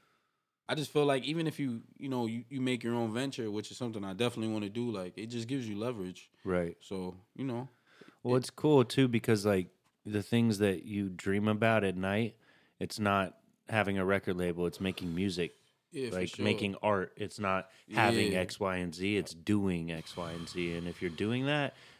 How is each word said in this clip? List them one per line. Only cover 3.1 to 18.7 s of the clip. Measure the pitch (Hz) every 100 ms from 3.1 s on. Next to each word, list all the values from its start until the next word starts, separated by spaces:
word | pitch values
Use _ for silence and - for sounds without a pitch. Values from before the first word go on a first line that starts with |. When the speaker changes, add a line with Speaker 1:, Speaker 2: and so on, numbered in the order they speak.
Speaker 1:
venture, | 113 135 127 110
which | 104 -
is | -
something | 123 107
I | 98
definitely | 92 120 113 113
wanna | 110 104
do, | 110 120
like, | 101 90 92
it | 113
just | 120 117
gives | 139 113
you | 101
leverage. | 120 113 92 90 - _
Speaker 2:
Right. | 95 90 85 -
Speaker 1:
So, | - 95 90 90 _ -
you |
know. | 135 117 135 _ _ _ - _
Speaker 2:
Well, | 120
Speaker 1:
it | 127
Speaker 2:
it's | 123
cool, | - 156 143
too, | 117 - 131
because, | 113 - 107 104
like, | 98 90 _ _ _
the | 104 104
things | - 120 117 98
that | 101 92
you | - 101 98
dream | 87 98 98 107
about | 104 113 110
at | 98 92
night, | 95 101 113 - _ _ _ _
it's | 92 -
not | 101 98 92 - _ _ -
having | 110 101 98
a |
record | 95 98 - 90
label, | 90 85 87
it's | -
making | 95 90 87
music. | 85 98 87 85 - _ _ _
Speaker 1:
Yeah, | 139 123
for | 92
Speaker 2:
Like, | 90
Speaker 1:
sure. | -
Speaker 2:
making | 107 107 104 95
art, | 107 98 90 -
it's | 101 -
not | 101 92 - - -
having | 113 107 98 104
Speaker 1:
Yeah. | 92
Speaker 2:
X, | 90 -
Y, | 98